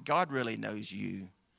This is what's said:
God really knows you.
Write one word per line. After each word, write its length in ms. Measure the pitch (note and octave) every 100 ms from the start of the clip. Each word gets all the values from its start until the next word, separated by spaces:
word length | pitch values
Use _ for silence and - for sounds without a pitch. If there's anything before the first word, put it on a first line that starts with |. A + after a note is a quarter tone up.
God 260 | - D3+ F3
really 260 | C3+ A#2+ A2+
knows 360 | G#2 G#2+ G#2+
you. 380 | G2+ G2 G2 F#2 _ _